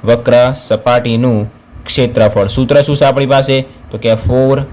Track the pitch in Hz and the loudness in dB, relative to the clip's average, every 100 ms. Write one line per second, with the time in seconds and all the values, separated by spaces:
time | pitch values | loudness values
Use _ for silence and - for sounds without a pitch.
0 | 127 117 127 120 123 135 - 107 123 123 | 0 0 2 2 2 -2 -4 -4 0 0
1 | 120 113 123 110 107 - _ - - - | 0 -2 0 0 -4 -10 _ -20 -10 -2
2 | 123 117 107 123 101 127 127 143 143 143 | -2 2 0 2 -2 -2 2 2 2 2
3 | 139 131 135 135 135 135 131 - - 110 | 2 2 0 0 2 -2 -4 -14 -14 -6
4 | 113 110 120 127 131 135 139 | -2 0 0 0 2 0 -2